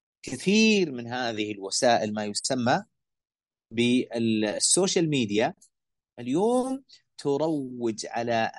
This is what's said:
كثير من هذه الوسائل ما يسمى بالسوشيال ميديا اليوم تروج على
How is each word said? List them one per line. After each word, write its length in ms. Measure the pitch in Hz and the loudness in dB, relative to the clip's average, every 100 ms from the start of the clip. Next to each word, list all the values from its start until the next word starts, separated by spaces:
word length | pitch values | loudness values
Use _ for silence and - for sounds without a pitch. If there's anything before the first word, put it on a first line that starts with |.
| _ _ | _ _
كثير 680 | - 123 - 214 220 208 170 | -10 -4 2 4 6 4 2
من 160 | 123 120 | -4 -6
هذه 440 | 127 120 107 107 | -4 -4 -2 -4
الوسائل 600 | 104 95 - 127 113 107 | -4 -6 2 4 4 2
ما 120 | 107 104 | -4 -4
يسمى 580 | 104 - 131 120 165 - _ _ _ _ _ _ _ _ | -4 -4 -2 0 0 -2 _ _ _ _ _ _ _ _
بالسوشيال 1400 | 113 120 123 - 120 117 110 107 - - - 190 190 165 | 0 2 2 0 -2 0 0 0 0 0 2 2 2 2
ميديا 440 | 143 110 104 135 - - _ _ _ _ - | 0 0 0 0 -2 -20 _ _ _ _ -14
اليوم 640 | 123 147 214 254 254 269 - - _ - | -4 0 2 0 -2 -6 -10 -20 _ -8
تروج 880 | 143 139 160 151 131 123 117 107 - | -2 0 0 -2 -4 -4 -4 -4 -6
على 460 | 113 120 117 110 | -4 0 0 0